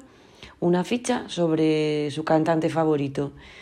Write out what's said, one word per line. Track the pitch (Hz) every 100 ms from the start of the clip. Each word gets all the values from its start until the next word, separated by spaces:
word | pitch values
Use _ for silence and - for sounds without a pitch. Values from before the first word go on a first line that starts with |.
| - - - - - -
una | 175 175
ficha | 175 240 240 240 -
sobre | 170 170 160 160 156 151 151 147
su | 143
cantante | 160 160 156 165 165
favorito. | 156 156 151 139 139 143 - - -